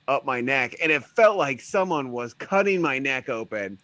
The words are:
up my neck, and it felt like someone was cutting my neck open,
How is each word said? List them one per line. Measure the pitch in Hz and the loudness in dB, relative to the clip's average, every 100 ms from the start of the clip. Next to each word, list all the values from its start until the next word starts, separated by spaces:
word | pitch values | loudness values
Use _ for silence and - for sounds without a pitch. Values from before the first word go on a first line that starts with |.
| - | -2
up | 139 139 | -2 0
my | 123 | -2
neck, | 123 135 123 - | 0 0 0 -2
and | 160 | 0
it | 151 | 0
felt | - - 220 202 | 0 4 4 4
like | 143 131 | 0 -2
someone | - 202 190 156 131 | -4 -2 0 -2 -4
was | 120 120 | -6 -8
cutting | - - 196 202 190 | -10 -2 2 2 2
my | 156 131 | 0 0
neck | 135 131 127 | -2 -4 -4
open, | 113 110 107 98 98 | -6 -6 -6 -6 -10